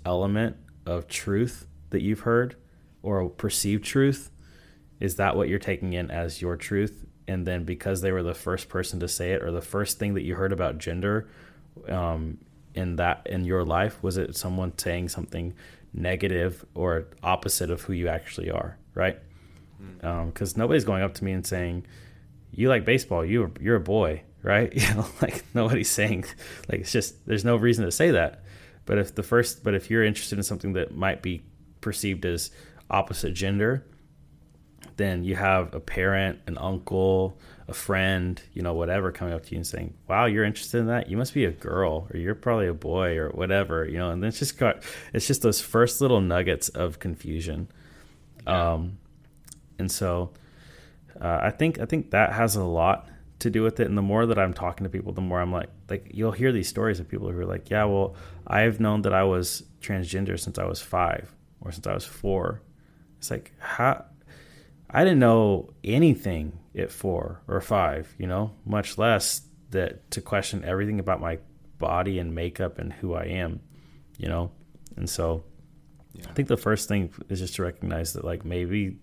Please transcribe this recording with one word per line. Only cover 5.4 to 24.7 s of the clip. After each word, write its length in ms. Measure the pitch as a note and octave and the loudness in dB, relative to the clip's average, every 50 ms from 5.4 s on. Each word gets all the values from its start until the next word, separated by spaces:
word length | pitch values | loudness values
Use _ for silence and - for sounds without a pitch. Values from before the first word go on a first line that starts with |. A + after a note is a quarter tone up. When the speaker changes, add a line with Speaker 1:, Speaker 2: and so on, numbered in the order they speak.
| - - | 0 0
Speaker 1:
you're 100 | F#2+ G2 | 0 -2
taking 320 | - - F#2+ F2 G2 F#2 F2 | -2 -2 -4 -2 -2 -4 -2
in 160 | F2 F2 - | -2 -4 -4
as 320 | - E2+ E2+ E2 - - | -4 -4 -4 -6 -6 -4
your 140 | F2+ F2 F2 | -4 -4 -4
truth? 500 | E2+ - - G#2 G2 G#2 G#2+ - - - - - - - | -4 -4 -2 0 0 0 0 -4 -8 -18 -18 -20 -14 -8
And 180 | - F#2+ F#2 F2 | -6 -4 -2 -2
then 200 | F2+ F2+ F2 E2 | -2 -2 -4 -4
because 340 | E2+ F2+ - - G2 F#2+ F2+ | -6 -6 -4 -2 -2 -2 0
they 140 | F#2+ F#2+ F#2 | 0 0 0
were 100 | F#2 E2+ | 0 -2
the 100 | E2+ E2 | -2 -4
first 360 | - - F2+ F#2 - - - | -4 -4 -4 -4 -4 -4 -6
person 320 | - F#2 F2+ - - F2+ | -4 -4 -4 -4 -4 -4
to 60 | F2+ F2 | -4 -4
say 240 | - - F2+ F2+ F#2+ | -4 -2 -2 0 -2
it, 100 | - - | -2 -2
or 80 | E2+ | -2
the 100 | E2+ E2+ | -4 -4
first 380 | - - - G2+ G2+ - - - | -6 -4 -4 -2 -2 -2 -2 -2
thing 140 | G#2 G2+ G2+ | -2 -2 -2
that 100 | F#2 - | -2 -2
you 120 | E2+ F2 | -2 -2
heard 180 | F2+ F#2+ F#2+ G2 | 0 0 0 0
about 240 | F2 F2+ D2+ D2+ | 0 -2 -2 -2
gender, 520 | D#2 - E2+ E2+ F2+ F#2+ G2+ G#2 G#2+ - - - - - - - - - - - - - - | -4 -6 -6 -4 -2 0 0 0 0 -2 -6 -14 -20 -20 -20 -20 -20 -20 -20 -20 -14 -8 -4
um, 480 | F2+ F#2 F2 E2+ E2 D#2+ D#2+ D#2 D#2 - - - - - - - - | -4 -2 -2 -2 -2 -2 -4 -6 -8 -10 -14 -20 -20 -20 -20 -10 -6
in 220 | F2+ F#2 F2+ E2+ | -4 -4 -2 0
that, 320 | D#2 F2 F2 D#2+ - - - | 2 2 2 2 0 -2 -6
in 140 | G2 F#2 F2+ | -4 -2 0
your 220 | F2 F#2 F#2 F2 | 2 2 2 2
life, 360 | E2 E2 F2 G2+ G#2+ - - | 2 2 2 2 0 -2 -4
was 160 | - F#2+ F2 | -4 -2 0
it 160 | F#2+ E2 - - | -2 -2 -4 -4
someone 420 | - - F#2 F2+ F#2+ F#2 F2+ - | -6 -4 -2 -2 -2 -2 -4 -4
saying 320 | - - F#2 E2+ F2+ F2+ E2+ | -4 -4 -2 -2 -2 -2 -4
something 440 | - F2+ E2+ - - E2+ E2+ E2+ E2+ - - - - - - - - | -6 -6 -8 -6 -6 -6 -6 -6 -8 -10 -16 -20 -20 -20 -18 -12 -6
negative 720 | E2+ E2+ F2+ F#2 F2 G2+ F#2+ F2+ F2 E2+ D#2 D#2+ - - - - | -2 -2 0 0 0 0 0 2 2 0 0 -2 -4 -12 -12 -6
or 320 | D#2+ F2+ F2 E2 E2 D#2+ - - - | -2 0 0 0 0 -2 -6 -10 -4
opposite 480 | - F2+ F#2 - - F#2+ - - F2+ E2 | 0 0 0 0 0 -2 -2 -2 -2 -2
of 120 | F2 E2 | -4 -4
who 100 | - - F#2+ | -4 -4 -4
you 140 | E2+ F2 | -2 -2
actually 420 | E2+ E2 E2 - - - F2 E2+ E2 | -2 -2 -4 -6 -10 -10 -8 -6 -4
are, 280 | - - - E2+ - - - - - | -4 -4 -4 -6 -10 -14 -18 -10 -4
right? 240 | - F2+ F#2+ - - - - - - - - - - - - - - | 0 0 0 0 -4 -10 -20 -20 -20 -20 -20 -20 -20 -20 -20 -20 -20
Speaker 2:
Mm. 220 | G2 F#2+ F#2 F2+ E2+ | -18 -18 -12 -8 -6
Speaker 1:
Um, 260 | E2+ E2+ E2+ E2 E2 | -4 -2 -2 -2 -4
'cause 240 | - - G2+ F#2 - | -4 -4 -4 -4 0
nobody's 300 | G#2+ A2+ B2 D#3 D3 G#2 | 0 2 4 4 4 4
going 180 | G#2+ G2 F#2+ G2 | 2 0 0 0
up 100 | F#2+ - | -2 -4
to 100 | - G2 | -4 -4
me 80 | F#2+ F#2 | -2 -2
and 120 | F#2 F2+ | -2 -4
saying, 400 | - G2 F2+ F2 F2 F2 F2 - - - - - - - - - - - - - - | -4 -4 -2 -2 -2 -4 -6 -8 -10 -16 -20 -20 -20 -20 -20 -20 -20 -20 -20 -20 -10
"You 180 | - F#2 A2+ C3 | -2 2 4 4
like 160 | C3 G#2+ - | 4 4 4
baseball, 400 | - B2+ C3+ - - F#2+ E2+ E2 | 2 2 2 2 0 0 0 2
you, 260 | F2 G#2+ A#2+ G#2 E2 - - | 2 2 2 2 0 -2 -2
you're 160 | D2 A2 A#2 | 2 2 2
a 40 | G2+ | 2
boy," 420 | E2+ F#2 G2+ A2 F#2+ D#2 D#2 D#2+ - - - - | 4 2 2 2 2 2 0 -4 -8 -14 -14 -6
right? 300 | - - G2+ G#2+ A#2+ - | 0 2 4 4 4 2